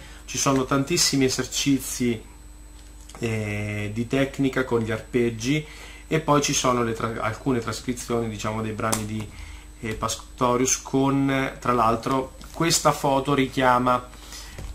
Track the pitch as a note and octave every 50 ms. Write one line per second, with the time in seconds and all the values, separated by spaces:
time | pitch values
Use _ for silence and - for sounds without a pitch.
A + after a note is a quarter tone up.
0 | - - - - - - - B2+ - C#3+ C#3 C3+ C3 - C#3+ C3+ C#3 - F3 E3+
1 | - - - C#3 C3+ B2+ B2+ - B2 - - - - C#3 C#3 C3 B2+ - - -
2 | B2+ A#2+ A2+ G#2 - - - - - - - - - - - - - - - -
3 | - - - - - A#2 A2+ A2 G#2+ G#2 G#2 G#2 G#2 G#2 G#2 G#2 G#2 G#2 G#2 A2+
4 | A#2+ A2+ - C3+ C#3 C3+ C3+ - C#3 C3+ C3 C#3 B2+ - A#2+ A#2 A2+ A2 A2+ A2
5 | - - - B2 A#2+ A#2 A2+ A2 A2 B2 D3 D3+ D3+ - - - - - - -
6 | - - D#3+ D#3 D#3 - C#3+ D3 C#3 - C#3+ - - C3 B2 B2 A#2 A2+ A2+ A2
7 | A#2 A#2 A2+ - - G#2+ G#2 - - C#3+ B2+ A#2+ A2+ A#2 G#2 - - - A#2+ -
8 | - - A#2+ A#2 A#2 A2+ A2 G2+ - A2+ A2 A2 A2 A2 G#2+ G#2 A2 A2 A2 A2
9 | G#2+ G#2+ A2 G#2+ G#2 - - - - - - - - - - - - A2+ A2 -
10 | - A#2 - - - - - - C3 B2 A#2+ B2 C3 B2+ - - - - - C3+
11 | C3+ C3+ C3+ C#3 C#3 C#3 C#3 C3+ C3+ C3+ - - - B2 B2 B2 A2+ A2 A#2 A#2
12 | - C3 C3+ C3+ C3 - - - - - - - D#3+ E3 E3 - - D3+ C#3+ -
13 | - D3 C3+ C#3 C3+ C#3 C#3+ C3+ C3 B2 - C#3+ C3 B2+ B2 B2 B2 B2+ B2+ B2
14 | - - - - - - - - - - - - - - -